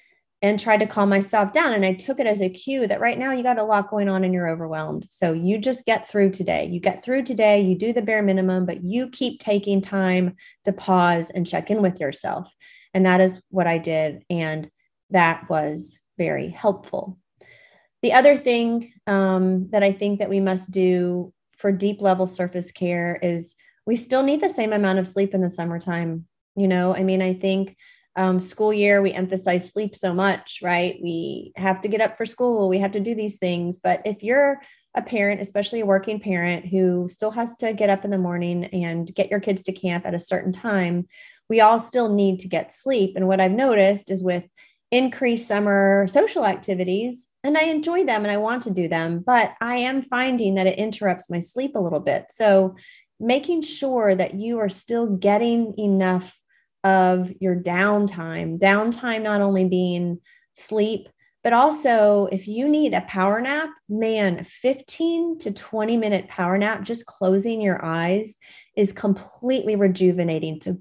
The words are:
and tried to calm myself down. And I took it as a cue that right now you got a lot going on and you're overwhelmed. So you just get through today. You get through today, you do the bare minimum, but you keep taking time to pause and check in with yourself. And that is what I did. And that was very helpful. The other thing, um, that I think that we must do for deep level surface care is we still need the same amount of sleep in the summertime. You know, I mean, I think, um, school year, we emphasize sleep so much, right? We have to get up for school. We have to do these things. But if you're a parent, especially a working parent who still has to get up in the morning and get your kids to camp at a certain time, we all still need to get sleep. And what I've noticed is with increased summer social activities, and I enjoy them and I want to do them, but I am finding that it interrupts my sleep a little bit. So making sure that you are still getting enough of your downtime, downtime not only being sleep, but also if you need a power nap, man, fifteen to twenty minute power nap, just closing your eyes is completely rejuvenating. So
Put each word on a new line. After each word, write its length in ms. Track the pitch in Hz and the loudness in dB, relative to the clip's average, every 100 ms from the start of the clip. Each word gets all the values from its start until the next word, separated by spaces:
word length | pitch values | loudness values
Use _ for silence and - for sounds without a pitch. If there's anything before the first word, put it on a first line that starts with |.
| _ _ _ - | _ _ _ -2
and 180 | 202 208 | 0 0
tried 180 | 226 214 | 2 2
to 80 | 208 | 2
calm 220 | 214 202 | 2 2
myself 440 | 196 196 220 196 | 2 2 0 0
down. 220 | 302 320 | 2 2
And 100 | 214 | 2
I 80 | 190 | 0
took 280 | 185 - 269 | -2 -4 -2
it 60 | 233 | 0
as 120 | 208 | 0
a 80 | 185 | -2
cue 380 | 185 - 269 214 | -4 -6 -2 -2
that 140 | 202 | 0
right 180 | 233 240 | -2 -2
now 140 | 262 | -4
you 100 | 262 | -2
got 160 | 247 233 | 0 0
a 60 | |
lot 260 | 214 202 202 | 0 0 0
going 180 | 214 196 | -2 0
on 140 | 190 | 0
and 100 | 185 | 0
you're 160 | 180 170 | 0 -2
overwhelmed. 580 | 165 160 156 156 156 - | -4 -6 -8 -6 -8 -10
So 220 | - 175 | -2 -2
you 260 | 165 175 214 | 0 0 0
just 260 | 247 254 | -2 -4
get 220 | - 220 - | -2 -2 -2
through 240 | 208 196 | 2 2
today. 360 | 190 180 160 151 | 2 -2 -2 -2
You 120 | 175 | -2
get 240 | 190 190 | -2 -2
through 220 | - 262 | -4 -2
today, 360 | 254 220 214 208 | -2 2 4 4
you 160 | 190 180 | 4 0
do 160 | 220 | 0
the 100 | 240 | -2
bare 200 | 208 220 | 0 0
minimum, 420 | 202 190 185 185 | 2 2 2 0
but 200 | 180 170 | -2 -4
you 240 | 180 233 247 | -4 -4 -4
keep 320 | - 247 - | -4 -6 -4
taking 400 | - 208 202 196 | -2 0 2 0
time 560 | 196 196 185 180 180 - - _ | 0 0 2 2 0 -4 -18 _
to 80 | - | -4
pause 580 | 196 - 185 175 170 165 | -4 2 4 4 2 -2
and 140 | 185 | -4
check 240 | 175 165 170 | -4 -4 -2
in 140 | 214 | 2
with 160 | 190 185 | 2 0
yourself. 560 | 143 - - - 180 _ - - _ | -6 -6 -6 -6 -10 _ -20 -20 _
And 120 | 185 185 | 2 4
that 140 | 180 | 6
is 220 | 190 185 _ | 4 0 _
what 160 | 185 170 | -2 0
I 120 | 165 | 0
did. 460 | 165 156 156 - - | -2 -2 -2 -4 -6
And 400 | 170 160 156 156 _ _ _ - | -4 -4 -6 -10 _ _ _ -2
that 400 | 185 165 165 - | 2 4 2 -2
was 480 | 160 151 151 - - _ - | -2 -2 -6 -12 -20 _ -6
very 320 | 160 143 156 | -4 -4 -6
helpful. 720 | - 214 196 - - - 185 _ _ _ - _ _ _ _ | -2 -2 -2 -4 -8 -8 -14 _ _ _ -20 _ _ _ _
The 120 | 240 | 2
other 240 | 254 277 277 | 8 8 6
thing, 560 | 262 240 233 233 233 _ - | 2 0 0 -2 -6 _ -2
um, 640 | 196 190 185 185 185 185 | 2 2 2 2 0 0
that 120 | 214 | 2
I 80 | 202 | 2
think 300 | 190 208 202 | 2 -2 -2
that 100 | 202 | -2
we 80 | 196 | 0
must 320 | 190 185 185 | 0 -2 -2
do 640 | 190 185 180 180 180 180 _ _ _ | 0 2 2 0 -2 -6 _ _ _
for 160 | 202 | -2
deep 280 | 190 202 202 | 0 0 0
level 280 | 202 185 185 | 2 2 0
surface 420 | 185 180 180 175 | -4 -6 -6 -8
care 480 | - 175 175 175 170 | -6 -4 -2 -2 -2
is 360 | 175 170 170 - _ _ - | -2 -4 -6 -18 _ _ -4
we 100 | 233 | -4
still 260 | - 262 | 0 0
need 180 | 269 302 | 2 2
the 80 | 359 | 0
same 240 | - 214 | -2 -2
amount 280 | 214 190 190 | 0 2 0
of 80 | 185 | -2
sleep 260 | 196 196 | -2 0
in 60 | 196 | 0
the 100 | 180 | -2
summertime. 760 | 180 170 170 185 170 165 165 165 _ _ | -2 -6 -6 -6 -4 -4 -6 -12 _ _
You 140 | 196 196 | -2 0
know, 260 | 180 180 | 2 2
I 80 | 190 | 0
mean, 180 | 190 190 | 0 0
I 140 | 185 | 0
think, 420 | 185 190 190 196 - _ _ _ | -2 -2 -2 -4 -10 _ _ _
um, 240 | - 185 185 | -2 0 0
school 340 | 185 - 214 | -2 -2 0
year, 300 | 208 202 202 | 2 4 4
we 100 | 196 | 2
emphasize 600 | - 185 190 185 180 180 | -2 -4 -2 0 0 -2
sleep 240 | 208 214 - | -6 -6 -4
so 180 | 185 | -4
much, 460 | 175 196 180 - - | 0 0 0 -6 -8
right? 340 | 180 175 180 - | -2 0 -2 -4
We 500 | 175 165 160 - - - | -6 -6 -6 -8 -12 -4
have 240 | 190 185 | -2 -2
to 80 | 214 | -2
get 120 | 214 | 0
up 160 | 220 220 | 0 -2
for 80 | |
school. 440 | 226 - 247 226 190 | -8 -2 0 2 2
We 100 | 190 | 2
have 140 | 196 | 0
to 80 | 208 | -2
do 160 | 208 220 | -4 -4
these 220 | 208 202 | -6 -4
things. 420 | 180 175 175 180 | -4 -2 -4 -4
But 220 | 185 180 | -2 0
if 180 | 214 202 | -2 -6
you're 380 | 208 262 277 277 - _ _ | 0 2 2 0 -8 _ _
a 80 | - | -8
parent, 380 | 233 226 202 202 | -4 -2 0 -2
especially 400 | 196 202 208 233 | -4 -4 -4 -2
a 60 | 202 | 2
working 340 | 196 190 214 | 2 0 -6
parent 460 | 208 180 175 170 180 | -2 -2 0 -2 -2
who 420 | 190 185 180 180 | 2 2 2 -2
still 220 | - 214 | -4 -4
has 240 | 220 233 233 | -4 -6 -4
to 160 | 226 | -4
get 180 | 214 202 | 0 2
up 140 | 196 | 2
in 80 | 202 | 0
the 60 | 196 | -2
morning 480 | 180 175 175 175 185 | 0 -2 -2 -4 -4
and 460 | 185 170 165 170 | -4 -4 -4 -4
get 180 | 196 196 | -4 -2
your 100 | 202 | -2
kids 240 | 202 190 | -2 -4
to 80 | - | -4
camp 340 | 185 180 175 180 | -6 -4 -4 -4
at 80 | |
a 60 | 175 | -6
certain 320 | - 180 185 | -4 -4 -4
time, 560 | 185 233 196 175 175 180 - - _ - | -6 -2 -2 0 -2 -6 -12 -20 _ -2
we 120 | 220 | 6
all 200 | 214 226 | 6 6
still 340 | - 247 226 | 0 -2 2
need 260 | 202 196 185 | 2 2 0
to 80 | 185 | -2
get 240 | 165 - | -4 -4
sleep. 440 | - 269 254 190 190 | -8 -2 0 0 0
And 100 | 185 | 0
what 140 | 190 | 2
I've 100 | 185 | 2
noticed 580 | 214 269 214 190 202 - | 2 2 4 4 2 -2
is 120 | 190 | -4
with 260 | 180 180 - _ _ _ - | -2 -4 -6 _ _ _ -2
increased 560 | 240 262 - 247 233 - | 0 0 0 0 0 0
summer 600 | 208 208 196 196 196 196 | 0 2 4 4 4 4
social 380 | 277 427 339 214 | 2 2 2 -2
activities, 800 | 185 - 185 180 196 240 247 - _ | -2 -4 -4 -2 -2 -4 -8 -18 _
and 140 | 277 311 | -2 2
I 60 | |
enjoy 400 | 320 311 311 349 | 2 0 -2 0
them 200 | 285 220 | 0 0
and 80 | 208 | 0
I 60 | 208 | -2
want 240 | 214 247 | -2 -4
to 60 | 240 | -4
do 180 | 185 165 | -2 -2
them, 340 | 165 165 170 | 0 -2 -2
but 280 | 185 247 208 - | 2 2 2 -2
I 160 | 233 247 | -4 -2
am 240 | 247 269 | -2 -4
finding 540 | 262 247 262 247 202 | -4 -2 0 0 0
that 120 | 196 185 | 2 2
it 120 | - | 0
interrupts 520 | 220 220 202 180 - | -4 -2 -2 -2 -4
my 100 | 175 | -8
sleep 360 | 170 247 277 233 | -6 -6 -4 -2
a 40 | |
little 200 | 175 151 | -2 -2
bit. 240 | - - - | -2 -2 -4
So 440 | - 214 196 190 185 - - _ - | 0 4 6 4 -2 -20 -20 _ -6
making 420 | 220 269 285 339 | 0 0 0 -4
sure 520 | 302 - 277 247 208 | -4 -6 -2 0 2
that 200 | 190 180 | 2 0
you 240 | 196 220 233 | -4 -4 -2
are 120 | 202 | -2
still 360 | - - 233 233 | -4 -4 -2 0
getting 680 | 185 196 208 233 233 220 202 | 0 2 4 2 0 0 -2
enough 560 | 208 190 185 180 185 _ _ _ _ _ | 0 2 2 0 -4 _ _ _ _ _
of 480 | 196 190 185 185 180 - | 2 4 4 2 -2 -4
your 160 | 190 | -2
downtime, 1040 | 175 180 175 202 208 202 175 165 165 165 165 | -2 -2 0 2 2 0 -4 -8 -6 -6 0
downtime 640 | 196 202 220 233 247 220 | 2 4 0 -4 -4 -4
not 200 | 214 208 | -2 0
only 240 | 196 190 185 | 2 2 2
being 540 | 185 180 175 175 175 _ _ _ | 0 0 -2 -4 -6 _ _ _
sleep, 540 | - - 214 214 220 - _ _ _ | -20 -6 -2 -2 -4 -10 _ _ _
but 80 | 233 | 0
also 760 | 233 294 302 262 233 208 208 196 | 4 4 2 2 4 6 4 2
if 160 | 190 196 | -4 -6
you 200 | 220 285 | -4 0
need 260 | 302 285 | 2 2
a 80 | 180 | 0
power 380 | 185 190 190 220 | -4 -2 0 0
nap, 300 | 254 294 311 - - | -2 -4 -6 -10 -8
man, 560 | 208 226 220 196 170 | -2 0 0 0 -2
fifteen 920 | 175 - 254 269 - - 330 339 339 320 | -8 -4 -2 -2 -6 -4 -2 0 -2 -4
to 140 | 214 | -8
twenty 440 | 196 - 220 214 233 | -10 -8 -4 0 0
minute 320 | 214 190 - | 0 -2 -4
power 280 | - 175 196 | -4 0 2
nap, 240 | 208 214 | 0 -2
just 240 | 196 233 - | -6 -10 -10
closing 540 | - 185 196 233 226 | -2 2 2 0 0
your 240 | 202 175 | 0 0
eyes 520 | 165 165 170 196 220 - - - _ - | -2 -2 0 0 -2 -12 -20 -20 _ 0
is 160 | 196 | 0
completely 800 | - 208 196 - - 247 262 214 | 0 -2 -2 -4 -8 -2 0 0
rejuvenating. 880 | 208 196 185 185 175 170 160 160 156 | 2 2 4 2 2 0 -2 -4 -8
So 160 | - 180 | -8 -8